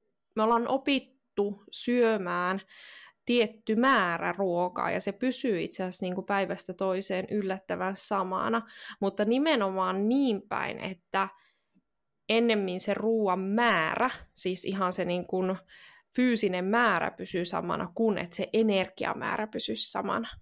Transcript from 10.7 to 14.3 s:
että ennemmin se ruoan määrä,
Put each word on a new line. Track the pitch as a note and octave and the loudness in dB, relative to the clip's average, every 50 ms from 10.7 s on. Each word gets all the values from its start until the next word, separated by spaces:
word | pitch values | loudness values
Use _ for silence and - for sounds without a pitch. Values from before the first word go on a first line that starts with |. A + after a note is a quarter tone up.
| - - | -6 -6
että | - F#3+ F#3 - _ _ - G3 G3 G3 - - _ _ _ _ _ _ _ _ _ _ _ _ _ _ _ _ _ - | -8 -8 -10 -10 _ _ -2 -2 -2 -2 -6 -14 _ _ _ _ _ _ _ _ _ _ _ _ _ _ _ _ _ 2
ennemmin | A3 A#3 A#3+ A#3 A3 G#3 G3 F#3 F3+ F#3 | 2 4 4 4 4 2 2 0 -2 -2
se | - G#3 G3 | 0 0 0
ruoan | G3+ G#3 A3+ A3+ A3 G#3 F#3+ F3+ F#3+ | 0 2 2 2 2 2 2 2 0
määrä, | F#3+ G3 G#3 A#3 A#3+ A#3 G3 E3 D#3+ E3+ - - A#3+ B3+ - - - - | 0 0 2 2 4 4 4 4 2 2 2 2 0 0 -2 -4 -16 -14